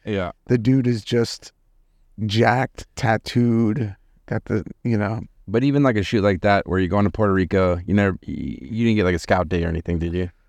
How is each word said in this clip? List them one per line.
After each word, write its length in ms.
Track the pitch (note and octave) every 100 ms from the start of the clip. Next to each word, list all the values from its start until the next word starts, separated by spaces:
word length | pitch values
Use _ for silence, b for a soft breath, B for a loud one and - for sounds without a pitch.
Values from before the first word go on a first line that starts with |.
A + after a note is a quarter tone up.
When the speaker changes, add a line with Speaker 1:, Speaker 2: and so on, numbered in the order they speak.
| -
Speaker 1:
Yeah. 260 | G2 F2 - -
Speaker 2:
the 120 | B2
dude 300 | A2+ C3 B2
is 160 | A2+
just 480 | - A#2+ A2+ - - _ _ _ _ _ _ - G#2+
jacked, 600 | G#2+ A#2 B2 C3 - - -
tattooed, 1000 | A#2+ G#2+ - A#2+ A#2+ A2+ A2+ G#2+ G#2+ F#2+ _ _ -
got 180 | A2+ -
the, 180 | G2+ - - A#2+
you 120 | G#2+
know. 260 | G#2 A2+ - _ -
Speaker 1:
But 140 | A#2
even, 180 | C#3 C#3
like, 140 | C3+ G#2+
a 80 |
shoot 200 | F#2 A2+
like 180 | G2+ F2+
that 260 | G#2 G2 -
where 100 | F#2
you're 120 | F2+
going 160 | G2+ G2+
to 40 |
Puerto 220 | - G#2
Rico, 480 | F#2+ F2 F#2+ F2+ F2 F2+
you 80 |
never, 240 | G2+ G2+ E2+ -
y-, 60 | - - -
you 220 | B1+ A2
didn't 140 | A#2 G#2+
get, 80 | F2+
like, 100 | E2+
a 40 |
scout 280 | - F#2 E2
day 160 | F2
or 60 | E2+
anything, 280 | E2 E2+ E2+
did 160 | E2+
you? 160 | F2 F2+ _